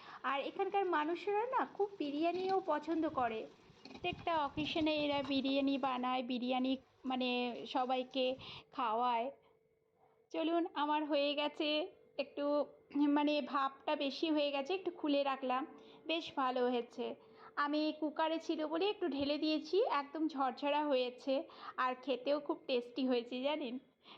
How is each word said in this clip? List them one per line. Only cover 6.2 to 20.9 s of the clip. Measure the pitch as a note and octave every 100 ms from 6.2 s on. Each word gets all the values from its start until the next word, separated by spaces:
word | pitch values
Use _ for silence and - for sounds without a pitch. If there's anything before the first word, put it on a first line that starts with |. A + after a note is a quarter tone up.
বিরিয়ানি | B3 B3+ B3 B3+ C4 C4 - _ B3+
মানে | B3+ B3+ B3 B3 A3+ -
সবাইকে | C#4 B3+ C4 B3+ C4+ B3+ C4 - - - -
খাওয়ায়। | A#3+ A3 B3 A#3 C4 - _ _ _ _ _ _ _ _ _
চলুন, | D#4+ D#4+ E4+ F4
আমার | - D4 D4+ D4
হয়ে | D4 C#4+ D4
গেছে, | D4 D4 D4+ D4+ F#4+ - - -
একটু | - - C#4+ D4 C4+ - - C#4+
মানে | D4 D4 D4 D4
ভাপটা | B3 C#4+ C4+ - - D4
বেশি | C#4 B3+ E4
হয়ে | D4+ C#4+
গেছে, | C#4 C#4
একটু | F#4+ F4+
খুলে | F4 D4+ C#4+
রাখলাম, | C#4 C4+ B3+ B3+ D#4 - - - -
বেশ | E4 - D4
ভালো | B3+ B3+ B3
হয়েছে। | A#3+ A#3 - A#3 - - - - -
আমি | C#4+ D4+ D4+ D4+
কুকারে | D4+ D4 D#4+ D#4+
ছিল | E4 D#4+ D4+
বলে | E4 G4+
একটু | G#4 F4
ঢেলে | C#4 C#4+ D4
দিয়েছি, | D#4 D#4 - F#4 C5 C#4+
একদম | C#4 D#4+ D#4
ঝরঝরা | C4+ C4 B3 C#4+ D4
হয়েছে, | D4